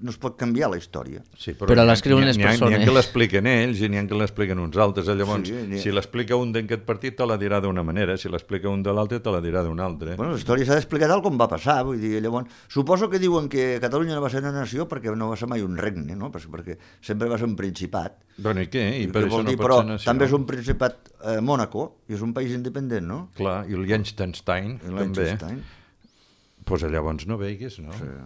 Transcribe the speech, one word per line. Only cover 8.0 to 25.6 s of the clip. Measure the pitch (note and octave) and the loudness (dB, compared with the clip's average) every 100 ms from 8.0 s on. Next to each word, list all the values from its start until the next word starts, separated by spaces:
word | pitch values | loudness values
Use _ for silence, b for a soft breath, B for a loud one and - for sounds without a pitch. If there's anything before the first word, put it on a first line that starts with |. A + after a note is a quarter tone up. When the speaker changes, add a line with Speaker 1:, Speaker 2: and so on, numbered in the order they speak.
| F#2+ F#2+ | 0 -2
Speaker 2:
si | F#2+ | -2
l'explica | E2+ - G2 G2 | -6 -4 -4 -2
un | G2 | -2
de | G2 | 0
l'altre, | G2+ G#2+ A#2 | 0 0 -2
te | A2 | -2
la | F#2 | -2
dirà | E2+ F2 | 0 0
d'una | E2+ E2 F#2 | 0 -2 -4
altra. | D#2 D#2 F#2 | -6 -8 -6
Speaker 1:
Bueno, | C#3 | -4
la | D3 | -4
història | - B2 C3 | 0 2 4
s'ha | D3 | 2
d'explicar | - D3+ D3+ | 2 2 2
tal | F#3+ | 2
com | G3+ C3 | 2 2
va | A#2 | 2
passar, | E2 C3+ D3 C3 | 2 0 2 0
vull | B2 | -2
dir, | G#2+ G#2+ | -2 -2
llavors, | A2 A#2+ B2 B B | -2 -2 -6 B B
suposo | C#3 C3+ F#3 G#3+ | -2 2 2 2
que | F#3 | 0
diuen | F#3 E3+ D3 | 2 2 0
que | C3+ B2+ B2 | 0 0 0
Catalunya | A#2+ C#3 E3 D3+ | 0 0 -2 -2
no | |
va | C#3 | -2
ser | C3+ | -2
una | C#3 | -4
nació | C#3+ B2 B2 E3 | -4 -4 -4 -6
perquè | C#3+ A2 A2 | -6 -4 -4
no | A2 | -4
va | A2+ | -4
ser | A#2+ | -4
mai | A#2+ | -4
un | G2 F2 | -2 -2
regne, | G#2 F2+ D2 | -4 -4 -6
no? | F#2+ B2 | -8 -10
Perquè, | F2+ D#2+ | -10 -12
perquè | D#2+ F2 E2+ b b | -12 -12 -14 b b
sempre | - G#2 A#2 | -8 -4 -2
va | A2+ | -2
ser | A#2 | -2
un | G2 | -2
principat. | G2 F2+ F2+ F#2 E2 - _ - | -4 -6 -6 -6 -6 -10 _ -6
Speaker 2:
Bueno, | G#2 F#2+ | -2 -2
i | F2+ | -2
què? | C3 G2+ C3+ | -2 -2 -2
I | |
Speaker 1:
I | F#2+ | -2
Speaker 2:
per | G#2+ | 0
Speaker 1:
què | G#2+ | 2
Speaker 2:
això | A2+ | 2
Speaker 1:
vol | |
Speaker 2:
no | A2 | 0
Speaker 1:
dir? | C3 | 2
Speaker 2:
pot | |
Speaker 1:
Però | B2+ B2+ | 4 4
Speaker 2:
ser | A2 | 4
nació? | G#2+ - | 0 0
Speaker 1:
també | B2+ C3+ | 2 4
és | C#3+ | 2
un | |
principat, | B2 C3 A#2+ A2+ B2+ - - - | 0 -6 -2 0 0 -4 -18 -12
eh, | A2 A2 | -4 -2
Mònaco, | A#2+ C#3+ - G#2 G#2 - - | 0 0 0 -4 -8 -10 -10
i | |
és | G#2 | -6
un | A#2 A#2+ | -4 -4
país | C3 | -4
independent, | B2 B2 C3+ C3+ A2+ E2+ | -4 -6 -6 -6 -4 -4
no? | A#2+ F3+ | -8 -10
Speaker 2:
Clar, | - G2 F#2 | -6 -4 -4
i | F#2+ | -4
el | F#2+ F#2+ | -4 0
Liechtenstein, | G#2+ G#2 - F#2 E2 - F2+ G2+ B2+ | 0 -2 -6 -6 -6 -2 -2 -2 -8
Speaker 1:
I | F2+ | -8
el | F#2 | -4
Speaker 2:
també. | G2 F#2 | -4 0
Speaker 1:
Liechtenstein. | E2+ G#2 D#2 B2+ | -2 -2 -6 -10